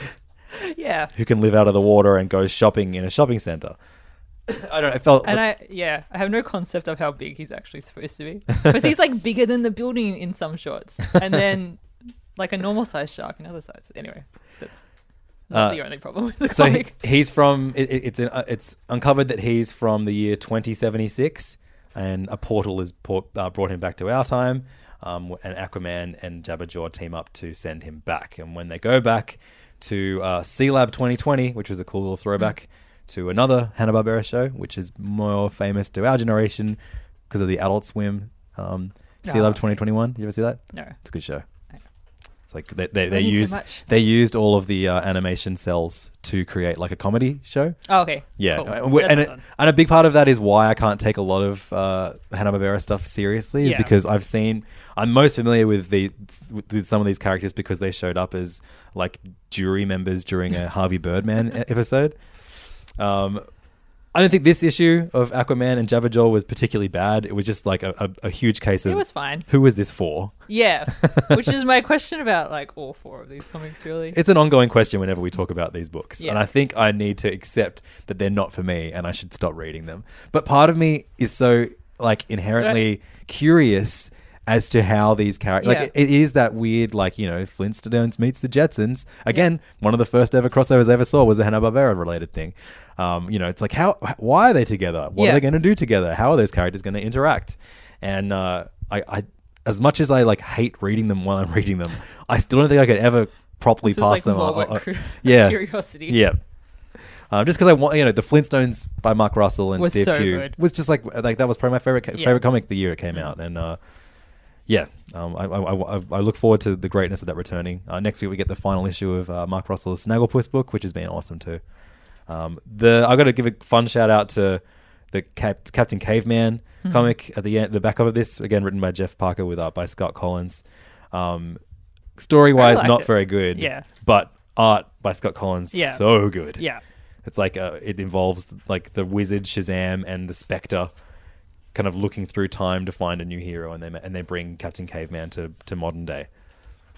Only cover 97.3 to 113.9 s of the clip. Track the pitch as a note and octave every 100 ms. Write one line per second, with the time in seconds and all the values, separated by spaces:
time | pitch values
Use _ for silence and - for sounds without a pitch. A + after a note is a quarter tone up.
97.3 | - - - - - - - G2 G2 G2+
98.3 | F#2+ F#2 F2+ - - - G2+ - G2+ G2+
99.3 | _ _ _ A#2 G2+ C#3 - C#3 C3 A2+
100.3 | G2+ - - A#2 - G2+ G#2+ A2 F#2+ G2
101.3 | G2 F2+ G2+ G2 F#2 E2+ - - - -
102.3 | A#2 - B2+ D3 C#3+ A#2+ G#2 A#2+ A#2+ G#2
103.3 | - _ - B2 A2 G#2+ - G#2 G2+ A2
104.3 | G2 F#2 - - G#2+ - F3 - - C3
105.3 | B2 G2 - - G#2 - D3 D#3+ A#2 F#2+
106.3 | D#2 - - - - - - - - -
107.3 | G#2 C#3+ - F#3 C#3+ C#3+ D3+ B2+ G#2+ -
108.3 | D3+ D3 C3+ B2 - - - A2+ A2 G#2
109.3 | G#2+ G2 - F#2+ F#2 F3 G2+ G2+ D3+ G2
110.3 | F2+ C#3 - E3+ - D3+ C#3 A2 A#2+ A#2
111.3 | A2+ B2+ A#2 B2 B2+ C3 B2+ - - B2+
112.3 | B2 B2 A#2+ - G2 F#2 E2 F2 E2 D2+
113.3 | D#2+ E2+ E2 E2 E2 -